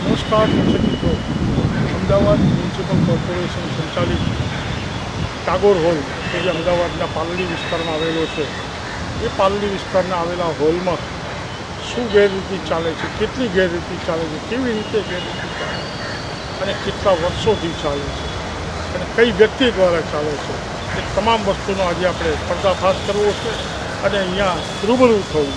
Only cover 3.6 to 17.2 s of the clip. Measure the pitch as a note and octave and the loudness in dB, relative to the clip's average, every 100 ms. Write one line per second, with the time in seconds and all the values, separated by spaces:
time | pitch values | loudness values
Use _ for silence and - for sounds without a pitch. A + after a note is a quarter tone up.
3.6 | - - D#3 - - - - - - - | -4 -4 -4 -2 0 0 0 -2 -2 -4
4.6 | - - - - - - - - - F3+ | -4 -4 -4 -6 -6 -4 -4 -4 -2 4
5.6 | G3+ F#3+ E3 D#3+ C3+ - - F3 F3 D#3+ | 4 6 4 2 -2 -6 -4 0 0 0
6.6 | E3 F3 E3+ D#3+ E3 D#3 E3 F3+ F3+ E3 | 2 2 0 -2 -4 -2 -4 -2 -4 -4
7.6 | - E3+ E3 D#3 E3 D#3+ D#3 - C#3 - | -4 -4 -2 -2 0 0 -2 -2 -4 -6
8.6 | - - - - - - A3+ - G3 G3+ | -8 -8 -8 -6 -6 -4 -4 2 2 2
9.6 | G3+ G3 - F#3+ F3+ F3+ E3+ F3 E3+ C#3 | -2 -4 0 0 2 0 -2 0 -2 2
10.6 | D3+ F3 F#3 D#3 - - - - - - | 2 2 0 -2 -4 -8 -8 -8 -8 -10
11.6 | - - - A#3+ A#3+ G3+ G3+ F#3+ F3+ F#3+ | -10 -8 -6 -4 2 4 4 2 -4 -6
12.6 | D#3 E3+ E3 D#3 D#3+ - G#3+ - B3 F3+ | -2 -2 -2 -4 -6 -2 -4 -2 0 2
13.6 | F#3 F3 D#3+ F3 - E3 D#3+ D3+ - A#3 | 2 0 -4 -6 -2 -2 -2 -4 -4 -2
14.6 | B3+ G#3+ G#3 A3 F#3 F3+ F3 - - - | 0 -2 0 -2 -2 -6 -6 -6 -6 -6
15.6 | - - - - - - - - - - | -6 -6 -6 -6 -6 -6 -8 -8 -8 -6
16.6 | G3 - G#3+ - G#3 F3 | -4 -2 -4 0 2 4